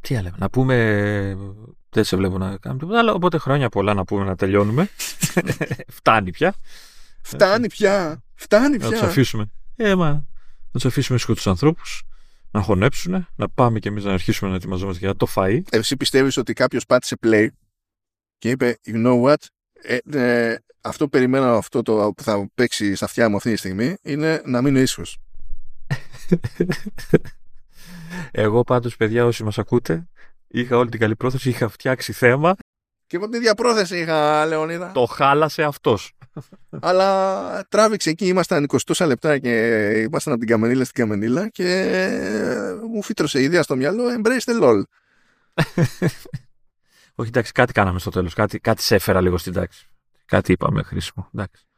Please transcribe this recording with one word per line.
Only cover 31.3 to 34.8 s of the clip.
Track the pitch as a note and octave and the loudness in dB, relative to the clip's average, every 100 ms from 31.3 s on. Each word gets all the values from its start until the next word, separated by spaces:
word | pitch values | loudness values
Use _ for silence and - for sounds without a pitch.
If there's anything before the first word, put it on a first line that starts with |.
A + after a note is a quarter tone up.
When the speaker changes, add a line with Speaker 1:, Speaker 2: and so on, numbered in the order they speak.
| B2+ C3 | -2 -2
Speaker 1:
είχα | A#2+ A2+ | -2 -4
φτιάξει | - C3+ B2+ - | -4 -4 -4 -4
θέμα. | A2 B2 C3 D#3+ F#3+ - _ _ _ _ | 2 4 4 2 0 -6 _ _ _ _
Speaker 2:
Και | F3 | -8
εγώ | G#3+ | -4
την | A#3 | 0
ίδια | A#3 G#3 | 2 2
πρόθεση | A#3+ A3 F3 F3 | 2 0 0 -4
είχα, | E3 D#3 D3+ D3+ D#3 | -2 0 2 2 0
Λεωνίδα. | D#3 D#3 E3+ | -2 -4 -6